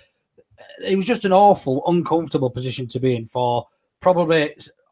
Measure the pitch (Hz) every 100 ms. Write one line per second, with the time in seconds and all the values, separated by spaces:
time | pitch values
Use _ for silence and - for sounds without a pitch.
0 | _ _ _ _ _ - - - 196 196
1 | 185 240 196 185 202 196 - 131 - 175
2 | 160 160 156 151 131 120 127 120 123 131
3 | 127 120 113 127 123 120 - _ _ _
4 | 185 175 170 165 151 - - _ _